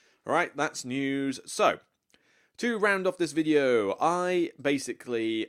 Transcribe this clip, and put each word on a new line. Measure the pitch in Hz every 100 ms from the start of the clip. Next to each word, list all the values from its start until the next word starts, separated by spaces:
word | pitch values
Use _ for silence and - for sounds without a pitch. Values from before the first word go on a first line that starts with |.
| _ _ -
All | 147
right, | 175 143
that's | 147 - 127
news. | 131 139 139 139 131 -
So, | - 190 87 - _ _ _ _ _ _ _
to | 240 226
round | 202 196 185
off | 180
this | 170
video, | 143 156 151 135 120 101 98
I | 156 175 180 180 170 -
basically | 135 139 135 - 123 117 113 110